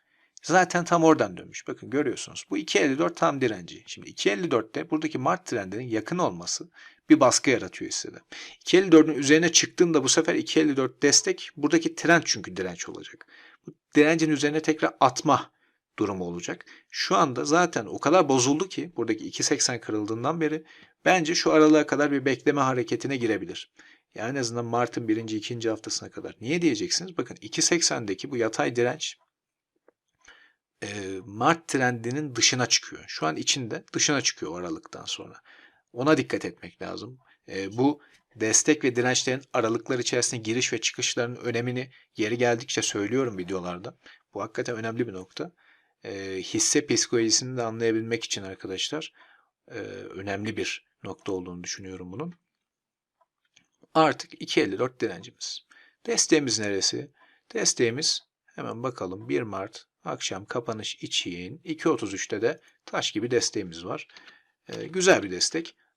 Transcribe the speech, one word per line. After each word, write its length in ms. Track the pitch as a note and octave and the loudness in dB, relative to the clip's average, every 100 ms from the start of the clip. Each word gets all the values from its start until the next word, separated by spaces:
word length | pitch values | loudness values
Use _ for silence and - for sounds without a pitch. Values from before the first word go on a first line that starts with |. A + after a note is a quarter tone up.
| _ _ _ - | _ _ _ -16
Zaten 420 | - F3 F3+ F3 E3+ | 2 4 4 0 2
tam 180 | E3+ | 6
oradan 340 | D#3+ D3+ G#2 F2 | 8 6 4 -2
dönmüş. 300 | - - - | -14 -16 -12
Bakın 220 | - G#2+ | -12 -4
görüyorsunuz. 560 | C3 C#3 - - - - | -2 -2 -4 -10 -12 -6
Bu 80 | D4 | -6
iki 220 | D#4 G3+ | 0 2
elli 200 | D#3 C3+ | 2 2
dört 180 | F3 E3+ | -2 2
tam 240 | E3 C#3+ | 0 2
direnci. 420 | B2+ G2 E2+ - - | 0 -2 -8 -16 -16
Şimdi 220 | - - | -16 -14
iki 200 | - F#3+ | -2 0
elli 220 | G3+ E3+ | 0 0
dörtte 380 | B2 - - D#3+ | 0 0 -8 -4
buradaki 280 | D#3 D#3 C#3 | -2 -2 -2
Mart 280 | C3+ F3+ - | 0 0 -2
trendinin 420 | A#2 G2 G#2 B2+ | -6 -4 -8 -4
yakın 300 | A2 G#2 F3+ | -4 -2 -2
olması 520 | D3+ F2 F2 - - - - _ _ | -2 -2 -6 -8 -8 -20 -20 _ _
bir 100 | D3+ | 8
baskı 300 | B2+ - C#3+ | 8 6 2
yaratıyor 420 | A#2 F#2 - - | 0 -2 -10 -8
hissede. 260 | - - - _ - - - | -8 -8 -14 _ -18 -18 -14
İki 160 | - F3+ | 4 4
elli 140 | G3 | 10
dördün 220 | D#3+ D#3 | 10 10
üzerine 380 | C3+ C#3 D#3 E3+ | 4 4 6 6
çıktığında 520 | E3 - - F3 D#3 | 2 0 2 4 4
bu 60 | C3 | 4
sefer 260 | - E3 F3 | 2 2 0
iki 240 | - D#3 | 2 2
elli 180 | D#3 C3+ | 4 2
dört 260 | C3 - | -2 2
destek 460 | C#3+ C3+ - F#3 - - | 4 4 2 -4 -6 -4
buradaki 400 | D3 E3 D#3+ D#3+ | 2 4 2 0
trend 280 | D3 E3+ - | 4 4 4
çünkü 300 | A#2 F2+ F2+ | -2 -4 -6
direnç 340 | F#2 E2+ - | -6 -6 -10
olacak. 380 | D#2+ D#2 - - - - _ - | -12 -16 -20 -20 -20 -20 _ -20
Bu 60 | - _ - | -20 _ 6
direncin 340 | D3 E3 D#3+ | 6 6 4
üzerine 320 | C#3+ D3 D#3 | 2 2 2
tekrar 320 | D#3 D#3 - - | 0 2 0 4
atma 520 | C3 C3 D3+ C3 - _ _ _ _ - | 2 4 2 2 2 _ _ _ _ -4
durumu 240 | G2+ G2 | -2 -2
olacak. 420 | F2 F2 - F2 - - _ | -6 -6 -8 -10 -12 -20 _
Şu 260 | - - F#3+ | -6 0 2
anda 300 | D#3+ B2 D3 | 2 0 2
zaten 400 | E3 E3+ C#3+ G2+ | 2 2 -2 -6
o 140 | E2+ | -2
kadar 300 | C#3 F3+ D3 | 4 4 6
bozuldu 400 | C3+ B2 D3+ F#3+ | 4 4 2 0
ki 220 | - D#3+ - | -6 -8 -4
buradaki 320 | A2+ G#2+ - | -2 -2 -4
iki 160 | - | -4
seksen 380 | C3+ C#3+ - A#2+ | 0 2 0 -2
kırıldığından 600 | - G#2+ G#2 A2+ C3+ E3+ | -4 -4 -2 -2 -2 -2
beri 220 | D3+ D#3 - - - _ - | -2 -4 -8 -20 -20 _ 2
bence 300 | F#3 D#3 E3+ | 2 2 0
şu 160 | E3+ | 4
aralığa 340 | D#3 D#3 D#3 D3 | 8 8 8 6
kadar 260 | C#3 D3 | 2 2
bir 140 | C#3+ C3+ | 2 0
bekleme 360 | B2+ - C#3+ | 0 0 2
hareketine 560 | C3 B2+ A#2 A#2+ B2+ C#3 | 2 2 -2 -2 -2 0
girebilir. 540 | A#2 G2+ F2 F#2 - _ - _ _ - | 0 0 -4 -10 -14 _ -20 _ _ -8
Yani 220 | A2 C#3 | -6 -4
en 40 | |
azından 240 | A#2+ A#2+ A#2 | -4 -4 -2
Mart'ın 420 | A#2 A#2+ - A2+ | 0 0 -2 0
birinci, 300 | A2 A2 G#2+ | -2 0 -6
ikinci 320 | - A#2+ A2+ | -4 -4 -2
haftasına 420 | A2 - - F#2+ | -4 -6 -8 -8
kadar. 240 | - F#2+ - | -12 -12 -10
Niye 200 | A2 F3 | -4 2
diyeceksiniz? 560 | E3+ G#2+ F2+ - F3+ E3+ | 2 2 -2 -4 -4 -6
Bakın 200 | B2+ - | -6 -10
iki 200 | G#2 - | -8 0
seksendeki 680 | D#3 F3 - C#3 A2 - D3 | 2 4 2 0 -4 -6 -6
bu 60 | C3 | -2
yatay 380 | A2+ - D3 A#2+ | -2 0 0 2
direnç, 420 | B2 D3+ - - _ _ _ _ _ _ _ _ _ _ - - _ _ _ _ | 0 0 -8 -10 _ _ _ _ _ _ _ _ _ _ -20 -20 _ _ _ _
e, 360 | G#2 G2+ F#2+ F#2+ F#2+ | -10 -8 -8 -10 -10
Mart 420 | G#2 C3 E3+ - | -2 0 0 -4
trendinin 680 | C3+ B2+ A#2+ A#2 C3+ D3+ A#2+ | -4 -2 -4 -8 -8 -8 -2
dışına 300 | - B2+ A#2+ | -2 0 0
çıkıyor. 380 | - - - - | -2 -4 -16 -14
Şu 180 | - D#3 | -6 -6
an 100 | D#3 | -4
içinde, 480 | A#2+ C#3+ A#2 D3+ - | -4 -4 -6 -10 -8
dışına 280 | - - C#3+ | -2 0 0
çıkıyor 300 | A#2+ - D3+ | -2 -4 -10
o 40 | F3 | -8
aralıktan 500 | F3+ - - - - | -8 -10 -12 -16 -10
sonra. 360 | - F2+ - _ - - _ _ | -10 -12 -20 _ -20 -20 _ _
Ona 240 | A#2+ C3+ D3+ | -2 2 2
dikkat 280 | B2+ G2+ F#2+ | 2 -4 -6
etmek 360 | - F2+ - | -12 -18 -12
lazım. 380 | F2+ F2+ G#2+ B2+ _ _ - | -10 -10 -12 -18 _ _ -12
E, 280 | F#2+ G2 A2 | -8 -6 0
bu 240 | C3+ D3 _ _ _ - | 2 0 _ _ _ -4
destek 480 | G#2+ G#2+ - D3+ | 2 2 4 2
ve 120 | C3+ A#2+ | 2 2
dirençlerin 480 | B2 B2 - C3 - | 2 2 0 -4 -2
aralıklar 460 | B2 A2+ A#2 - B2+ | 0 0 0 -2 -2
içerisine 400 | A#2+ B2+ - B2 | 0 0 0 -2
giriş 340 | A2 A#2 - | -4 -2 0
ve 80 | A#2 | -2
çıkışlarının 540 | - - A#2+ - A#2+ B2 | -2 -2 -2 -2 -4 -4
önemini 560 | B2 C3+ B2 B2 C3 - _ - | -4 -2 -2 -4 -8 -14 _ -4
yeri 200 | G#2+ A#2 | -2 2
geldikçe 440 | A#2+ A#2+ - - | 2 2 0 -2
söylüyorum 560 | - G#2+ G2+ B2+ B2+ G2 | -2 -2 0 0 0 -4
videolarda. 600 | F2+ F#2+ F2 F2+ A2 - - - _ | -6 -4 -6 -8 -12 -18 -20 -20 _
Bu 80 | G2+ | -10
hakikaten 340 | A2 - B2+ A#2 | -8 -6 -6 -6
önemli 320 | A2+ A2+ A#2 | -6 -4 -4
bir 60 | |
nokta. 380 | F#2 F#2 - E3+ _ _ _ _ _ | -6 -12 -12 -12 _ _ _ _ _
E, 340 | G#2 G2 F#2+ F#2+ | -12 -10 -6 -8
hisse 500 | F2 - - D3 C#3+ | -4 -2 2 2 2
psikolojisini 680 | A#2+ - A#2+ A2+ G#2+ B2+ B2+ | 0 2 2 2 2 0 -4
de 60 | |
anlayabilmek 600 | A2+ A2+ A#2 A2+ A2+ A2+ | -4 0 0 0 0 -4
için 200 | - - | -4 -8
arkadaşlar, 680 | F#2+ F#2+ F#2+ F#2+ - - - _ - _ _ _ _ | -8 -12 -10 -6 -4 -6 -8 _ -20 _ _ _ _
e, 120 | A#2 | -12
önemli 800 | G2+ G2 G2 F#2 G2 G2 G#2+ G2 | -10 -12 -12 -10 -6 -4 -4 -4
bir 280 | F2+ - - _ | -6 -8 -14 _
nokta 280 | G2+ - - | -14 -10 -6
olduğunu 320 | F#2+ F2+ F2+ | -6 -6 -10
düşünüyorum 480 | F2 - F#2+ F#2 F2+ | -10 -10 -12 -14 -12
bunun. 220 | G2+ E3+ E3+ _ _ _ _ _ _ _ _ _ _ _ _ _ _ _ | -10 -10 -12 _ _ _ _ _ _ _ _ _ _ _ _ _ _ _
Artık 480 | D#3+ D#3 C3 - - | 2 4 2 -8 -14
iki 200 | - - | -2 0
elli 180 | G#2+ F#2+ | 0 0
dört 220 | B2 - | -4 -2
direncimiz. 640 | A2 F2+ - _ - - - _ _ _ - | -6 -6 -16 _ -12 -12 -16 _ _ _ -4
Desteğimiz 540 | A3+ - D#3+ C3+ G#2+ | -2 4 4 4 -2
neresi? 520 | G#2 G2 - A#2+ C#3 _ _ _ _ | -2 0 0 -2 -10 _ _ _ _
Desteğimiz 680 | A3+ F#3+ - A#2 B2 D#3 - - _ _ | -2 -2 2 0 0 -2 -4 -8 _ _
hemen 380 | - A#2 A2 | -12 -10 -6
bakalım. 460 | B2+ B2+ F#2 F#2+ A#2 | -6 -6 -8 -8 -4
Bir 120 | C#3 | -4
Mart 440 | A2+ F#2+ G2+ - - _ | -2 -6 -8 -12 -20 _
akşam 420 | - C3 - F#2+ G#2 | -10 -6 -6 -8 -6
kapanış 500 | B2+ A#2+ G#2+ G2+ - | -6 -6 -8 -8 -10
için 680 | B2 - - F2 F#2 D3+ | -4 -4 -4 -8 -12 -14
iki 260 | - D#3 E3 | -10 -2 0
otuz 240 | C3 G#2 | 0 -2
üçte 280 | F#2+ - G#2 | -6 -6 -2
de 200 | A2+ D#3+ _ _ - | -2 -2 _ _ -8
taş 260 | F#3 - | -4 -4
gibi 200 | G#2 A#2+ | -4 0
desteğimiz 540 | A#2+ - G#2+ F#2 E2 F#2 | 0 0 -4 -8 -10 -10
var. 220 | D#3 - - - - _ _ - | -10 -12 -20 -20 -20 _ _ -14
Ee, 200 | - - | -12 -8
güzel 360 | F3+ F#3 C3 | 0 4 4
bir 80 | F#2+ | 4
destek. 440 | F2+ - D#3+ E3 - _ | -2 -2 -2 -6 -14 _